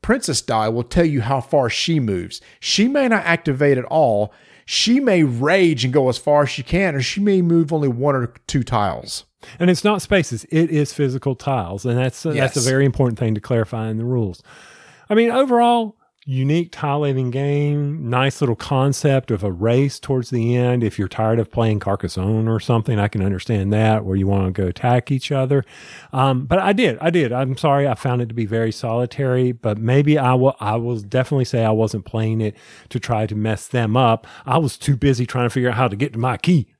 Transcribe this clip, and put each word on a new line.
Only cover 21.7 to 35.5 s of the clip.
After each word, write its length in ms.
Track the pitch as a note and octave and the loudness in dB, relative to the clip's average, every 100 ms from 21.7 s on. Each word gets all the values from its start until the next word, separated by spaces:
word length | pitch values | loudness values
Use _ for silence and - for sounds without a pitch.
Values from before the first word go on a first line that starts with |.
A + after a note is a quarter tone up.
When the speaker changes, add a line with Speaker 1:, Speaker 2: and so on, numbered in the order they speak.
| G#2+ | 0
Speaker 2:
Carcassonne 680 | G2 G2+ F2+ - F#2+ A2 A2+ | -2 -4 -4 -4 -2 0 0
or 140 | A2 | -2
something, 360 | - A#2 A2 G#2+ | 0 0 2 0
I 120 | G2+ | 0
can 120 | G#2+ | 0
understand 520 | F#2+ F#2 - G#2+ G2 | -2 -2 -2 -2 0
that, 320 | G#2 A2 A2 F#2+ | 2 2 2 0
where 100 | G2 | 0
you 100 | G2 | 2
wanna 260 | G2 F#2 | 2 0
go 160 | F#2 F#2 | -2 -4
attack 440 | - B2 B2 - | -2 0 0 0
each 220 | C3+ - | -4 -2
other. 320 | C#3 C3 C#3 - - - - - | -4 0 0 -2 -16 -20 -20 -8
Um, 320 | C3+ C3+ B2+ C3+ | 0 2 0 0
but 140 | F#3 | 0
I 120 | F#3+ | 2
did, 260 | G#3 A3 A#2 | 2 2 0
I 80 | E3 | 0
did. 240 | F3 B2+ | 2 0
I'm 240 | B2 C3+ C3 | 0 -2 0
sorry, 280 | D3+ C#3 C#3+ | 2 2 2
I 60 | A2+ | 0
found 260 | C3 B2 | -2 -2
it 80 | A#2 | -2
to 40 | A2+ | -4
be 100 | G#2+ | -2
very 260 | A2+ A2+ | 0 -2
solitary, 800 | - A#2+ A2+ B2 - C3+ B2+ B2+ | -4 -4 -2 -4 -2 0 2 0
but 260 | A#2+ A2+ G#2 | 0 -4 -2
maybe 400 | A2+ C3+ D3 D3+ | 2 2 4 2
I 160 | B2+ B2+ | 2 4
will, 200 | C3 - | 2 2
I 160 | G2+ A#2 | -2 -2
will 220 | A#2 A#2 | -2 -6
definitely 440 | G2+ B2+ B2+ C#3 | -2 -2 0 0
say 220 | B2 A#2+ A2+ | 0 0 2
I 60 | |
wasn't 340 | A2 A2 G#2+ - | 2 0 -2 -6
playing 340 | A2+ A2 A2 | -4 -2 -2
it 160 | G#2+ - - - - | -4 -6 -20 -20 -10
to 120 | A#2+ | -8
try 240 | - A2 A2 | -4 -2 -2
to 80 | G#2+ | -2
mess 320 | A2 G#2+ - | -2 -4 -2
them 300 | B2+ A2+ A#2+ | -2 2 2
up. 280 | A#2+ A2+ - - - | 4 2 -4 -18 -2
I 120 | C3+ | 0
was 180 | D3 - | 0 -4
too 180 | - C3+ | -2 2
busy 300 | C#3+ A#2+ B2 | 2 0 -2
trying 220 | B2 | -2
to 20 | |
figure 200 | A#2+ | -2